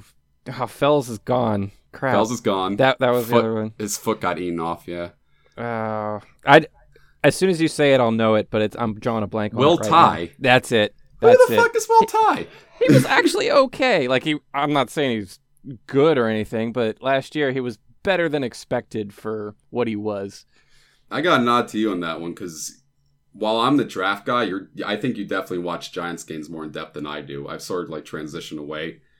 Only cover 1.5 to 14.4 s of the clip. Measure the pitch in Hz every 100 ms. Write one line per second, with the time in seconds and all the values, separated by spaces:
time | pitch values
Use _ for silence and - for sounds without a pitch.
1.5 | 104 98 - _ - 135 104 110 117 110
2.5 | 98 92 101 131 127 127 123 113 120 110
3.5 | 110 110 - 104 - 113 107 92 85 90
4.5 | 82 85 85 - 87 87 - _ _ _
5.5 | - 117 113 110 107 107 104 - _ -
6.5 | 156 156 _ _ _ _ _ 147 - 190
7.5 | 165 160 - 143 131 117 113 110 107 -
8.5 | 110 107 - 117 107 123 113 98 110 107
9.5 | 117 143 170 - 165 131 80 85 - 127
10.5 | 127 - 117 104 _ _ - - - -
11.5 | 415 453 453 440 453 - 440 427 240 -
12.5 | - _ - 508 - - - 349 381 -
13.5 | 285 269 - 262 185 123 131 156 147